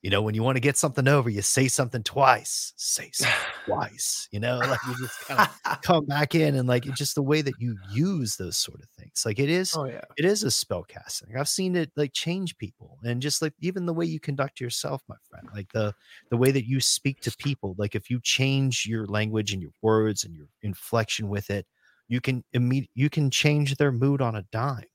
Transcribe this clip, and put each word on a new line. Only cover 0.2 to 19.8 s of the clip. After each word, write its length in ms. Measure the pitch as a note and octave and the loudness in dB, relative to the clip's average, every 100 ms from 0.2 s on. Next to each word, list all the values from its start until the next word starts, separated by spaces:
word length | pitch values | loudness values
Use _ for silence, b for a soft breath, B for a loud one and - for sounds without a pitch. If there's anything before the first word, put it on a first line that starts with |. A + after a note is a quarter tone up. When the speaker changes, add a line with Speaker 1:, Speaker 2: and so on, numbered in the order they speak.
Speaker 1:
when 120 | G#2+ | 0
you 80 | G#2+ | 0
wanna 180 | A#2 C3 | 0 2
get 180 | C3+ C#3 | 2 2
something 280 | D#3 C3+ C3 | 0 2 4
over, 200 | C#3+ A#2+ | 4 4
you 120 | G2+ | 0
say 260 | G2+ - C3 | 0 2 2
something 340 | - B2 A#2+ | 2 -2 -2
twice, 720 | G#2 - C3 A#2 - - - - | -4 2 4 4 0 -8 -8 -8
say 340 | - - - | -6 -6 -6
something 340 | - - - - | -2 0 0 -4
Speaker 2:
<laughs> 160 | - - | -10 -4
Speaker 1:
twice, 600 | - - A#2 - - - | -4 -4 -6 -6 -6 -6
you 80 | G2+ | -6
know, 240 | A#2 B2 B2+ | -2 -2 0
like, 140 | B2 | -2
you 100 | C3 B2 | -4 -6
just 240 | B2+ - - | -8 -10 -4
kinda 200 | C3+ - - | 2 2 2
Speaker 2:
<laughs> 180 | F3 - | -4 -4
Speaker 1:
come 240 | - E3+ D3 | 4 2 4
back 280 | C#3+ D3+ | 0 2
in 200 | E3 D#3 C#3 | 4 4 2
and, 100 | B2 | 2
like, 180 | B2 C3+ | 2 0
it's 120 | C3 | -4
just 160 | C#3 | -2
the 80 | - | -2
way 200 | C#3 D3+ | 2 2
that 180 | C#3 B2+ | 2 -2
you 160 | A#2+ G#2+ | -6 -6
use 540 | F#2+ G#2+ F3+ F3+ A#2 - | -4 0 0 0 -4 -4
those 200 | F#2 - | -6 -4
sort 240 | - - | -6 -8
of 80 | C#2 - | -20 -20
things. 260 | - - A2+ | -10 -4 -4
Like, 120 | G#2+ | 0
it 120 | C#3 | 0
is, 280 | F3 F#3 D#3+ | 0 0 -4
Speaker 2:
Oh, 60 | |
yeah. 160 | C3+ A#2 - - | -6 -8 -12 0
Speaker 1:
it 80 | E3+ | 2
is 180 | G#3 | 2
a 60 | G#3 | 0
spell 340 | - - F2+ | -2 -2 -6
casting. 520 | E2 - - - - A#2+ | -8 -18 -12 -12 -8 -6
I've 120 | D3 | -2
seen 260 | - F#3 F3+ | -2 0 0
it, 140 | D#3+ - | -2 -2
like, 160 | C#3+ | -2
change 440 | - - F3+ F3+ - | -2 -4 -4 -4 -8
people 400 | G#2 _ - - | -12 _ -20 -10
and 160 | A#2 A#2+ | -4 -2
just, 200 | C#3+ - | -2 -2
like, 100 | D#3 - | -2 -4
even 260 | F3 F#3+ F3 | -6 -4 -4
the 80 | |
way 120 | E3 E3+ | -2 -2
you 140 | D#3+ | -4
conduct 400 | - C#3 C#3 - | -6 -4 -4 -4
yourself, 420 | B2 - C#3+ C#3 - | -6 -6 -6 -8 -10
my 80 | - _ | -20 _
friend, 200 | - - | -20 -14
like, 180 | G#2 G2 | -12 -6
the, 220 | A2+ G#2+ - B B _ | -2 -2 -2 B B _
the 60 | A#2+ | 4
way 140 | B2+ | 4
that 140 | C#3 A#2 | 4 2
you 120 | C3+ | 0
speak 400 | - - C#3 C3+ | 2 0 -2 -2
to 100 | - - | -6 -4
people, 360 | C#3+ C#3 G2+ F#2 | -4 -2 -6 -2
like, 160 | G#2 G#2+ | -2 -2
if 140 | - | -2
you 100 | B2 | -2
change 640 | - - C3+ C3+ C3+ B2 G#2+ | 0 2 2 4 2 0 -2
your 200 | A2 G#2 | -4 0
language 460 | G#2 G#2+ A2 G2+ | 0 2 0 0
and 80 | G2 | -4
your 100 | D#2+ _ | -8 _